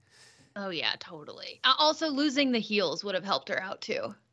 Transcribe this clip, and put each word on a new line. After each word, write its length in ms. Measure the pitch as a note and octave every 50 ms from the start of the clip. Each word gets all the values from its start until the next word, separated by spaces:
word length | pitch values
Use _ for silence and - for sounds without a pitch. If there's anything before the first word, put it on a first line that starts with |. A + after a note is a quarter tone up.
| _ _ _ - - - _ _ - _ -
Oh, 140 | G3+ G3 F#3+
yeah, 220 | E3+ D3 - A2 - -
totally. 600 | - - F3 D3+ D3 - - - - - - - -
Uh, 100 | B3+ C4 C#4+
also, 300 | D#4 D#4 D4+ - D#4+ D#4
losing 440 | C4+ C4+ D4 D4+ B3 C#4+ C#4 C4
the 80 | A#3+ A3+
heels 420 | G#3 G#3+ G#3+ G3+ F#3 D3+ D#3 F3 G3+
would 100 | G3+ F#3
have 100 | F3+ F#3
helped 240 | G3 F#3 - - -
her 120 | F#3+ -
out, 200 | F#3+ G3 G3+ -
too. 340 | - A3 - B2+ G#2+ - G#3 _ _ _